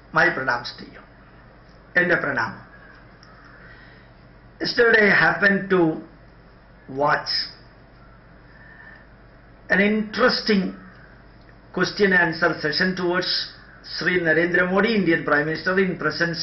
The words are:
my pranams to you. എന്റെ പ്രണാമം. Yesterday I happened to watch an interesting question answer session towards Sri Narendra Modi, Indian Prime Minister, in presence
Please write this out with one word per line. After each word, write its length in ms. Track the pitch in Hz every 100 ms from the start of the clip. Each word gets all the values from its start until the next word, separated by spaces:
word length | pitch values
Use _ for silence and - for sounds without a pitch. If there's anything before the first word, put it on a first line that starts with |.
| - 160
my 80 | 170 135
pranams 340 | 131 120 117 -
to 60 | -
you. 80 | - - - - - - - - - - -
എന്റെ 160 | 175 165
പ്രണാമം. 400 | 143 131 113 - - - - - - - - - - - - - - - - - - - - -
Yesterday 420 | - - 233 220 208
I 40 | 170 165
happened 360 | 170 202 196 -
to 60 | 185 170 - - - - - - - - - - 135
watch 300 | 143 147 - - - - - - - - - - - - - - - - - - - - - - - - -
an 60 | 185 202
interesting 720 | 214 214 - 247 - - 208 180 - - - - - - - - - - -
question 340 | 180 - 202 185
answer 260 | 170 160 170 156
session 260 | 151 151 185 180
towards 300 | 180 180 180 - - - - - -
Sri 200 | - 160 180 165
Narendra 380 | 156 170 170 180
Modi, 200 | 190 208 220
Indian 220 | 165 165 147
Prime 180 | 147 151
Minister, 240 | 156 - 185
in 80 | 190 160
presence 380 | 156 - 170 160